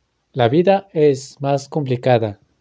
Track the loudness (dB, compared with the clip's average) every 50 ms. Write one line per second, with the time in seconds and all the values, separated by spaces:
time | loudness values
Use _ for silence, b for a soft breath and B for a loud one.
0 | _ _ _ _ _ _ -2 0 0 2 2 2 2 2 2 0 -2 _ -2 2
1 | 2 2 2 0 -6 -16 -14 -8 -4 -4 -4 -4 -4 -6 -6 -6 -4 -4 -4 -2
2 | 0 2 2 2 0 -2 -8 _ _ _ _ _